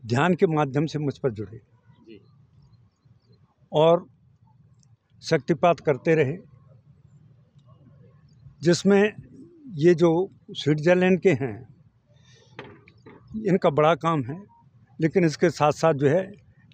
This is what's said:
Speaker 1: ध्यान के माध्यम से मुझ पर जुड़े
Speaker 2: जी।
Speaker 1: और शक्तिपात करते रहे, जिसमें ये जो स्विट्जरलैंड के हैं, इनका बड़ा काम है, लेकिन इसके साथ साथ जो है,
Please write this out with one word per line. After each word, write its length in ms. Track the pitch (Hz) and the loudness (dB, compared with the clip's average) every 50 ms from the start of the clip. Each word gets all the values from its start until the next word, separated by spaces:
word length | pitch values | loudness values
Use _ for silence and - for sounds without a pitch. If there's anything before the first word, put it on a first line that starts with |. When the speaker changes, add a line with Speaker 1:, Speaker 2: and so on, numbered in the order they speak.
| - 110 | -6 -4
Speaker 1:
ध्यान 260 | 120 127 151 180 185 | -2 0 0 0 2
के 140 | - 202 180 | 2 0 0
माध्यम 380 | 160 151 151 139 127 143 156 | 2 0 -2 0 -2 -4 -4
से 140 | 147 - 151 | -4 -6 -6
मुझ 140 | 151 139 123 - | -6 -6 -8 -4
पर 140 | - 135 | -6 -6
जुड़े 260 | 113 98 104 95 110 120 | -6 -6 -14 -14 -14 -20
Speaker 2:
जी। 640 | _ _ _ _ _ _ - _ _ 117 110 98 _ _ _ _ _ _ _ _ _ _ _ _ _ _ _ _ _ _ _ _ _ _ _ _ _ _ _ _ _ _ | _ _ _ _ _ _ -20 _ _ -20 -20 -20 _ _ _ _ _ _ _ _ _ _ _ _ _ _ _ _ _ _ _ _ _ _ _ _ _ _ _ _ _ _
Speaker 1:
और 340 | - 151 156 165 170 175 180 - _ _ _ _ _ _ _ _ _ _ _ _ _ _ _ _ _ _ _ _ _ _ - | 0 2 2 4 2 0 -2 -10 _ _ _ _ _ _ _ _ _ _ _ _ _ _ _ _ _ _ _ _ _ _ -6
शक्तिपात 560 | - 165 156 - - 175 135 - 175 165 - | -4 -4 -4 0 -2 -4 2 2 2 2 2
करते 360 | - - 143 123 - 170 160 | 0 -4 -4 -2 0 0 2
रहे, 200 | 156 147 127 151 190 - _ - _ _ _ - _ _ _ _ _ _ _ _ _ _ _ _ _ _ _ _ _ _ _ - _ _ - _ _ - - _ _ _ _ _ _ _ - - _ - | 2 2 -2 -2 -10 -14 _ -20 _ _ _ -20 _ _ _ _ _ _ _ _ _ _ _ _ _ _ _ _ _ _ _ -20 _ _ -20 _ _ -20 -20 _ _ _ _ _ _ _ -20 -20 _ 0
जिसमें 500 | 165 175 - - 190 202 196 202 214 - - - - - - - - - 330 302 269 202 143 | 0 0 2 2 2 2 4 2 0 -2 -8 -20 -20 -20 -20 -20 -20 -20 -20 -20 -16 -8 0
ये 160 | 143 175 180 | 2 2 4
जो 160 | 147 170 170 160 170 190 196 - _ _ - 202 | 4 4 2 2 0 -2 -6 -10 _ _ -20 -18
स्विट्जरलैंड 680 | - - 139 156 151 147 175 180 180 185 185 185 175 | -8 -2 -2 -2 0 2 0 2 2 4 2 2 2
के 80 | - 196 165 120 | 2 0 0 0
हैं, 140 | 139 127 104 98 - - - _ _ _ _ _ _ _ _ _ _ _ - _ _ _ _ - - - - - _ - _ _ _ - - - _ - - 110 220 202 | -2 -8 -8 -12 -16 -20 -20 _ _ _ _ _ _ _ _ _ _ _ -20 _ _ _ _ -20 -20 -20 -20 -20 _ -20 _ _ _ -20 -20 -20 _ -14 -12 -6 0 0
इनका 220 | 165 190 - 175 | 0 2 2 2
बड़ा 220 | 143 135 151 156 170 | 2 4 2 2 2
काम 280 | 135 - 165 165 151 127 | 0 -2 -2 -2 -2 -4
है, 160 | 110 143 185 202 _ _ _ _ _ _ _ _ _ - - | -6 -10 -14 -16 _ _ _ _ _ _ _ _ _ -10 -4
लेकिन 260 | 156 160 - 196 175 | -4 -2 0 2 0
इसके 240 | 160 143 - - 175 | 0 0 0 -2 -2
साथ 220 | - - 147 151 | 0 2 0 0
साथ 220 | 143 - - 165 160 | 0 2 0 0 0
जो 140 | 135 143 143 | 2 0 0
है, 140 | 143 180 190 196 202 - _ _ _ _ _ _ | 0 0 -2 -4 -14 -20 _ _ _ _ _ _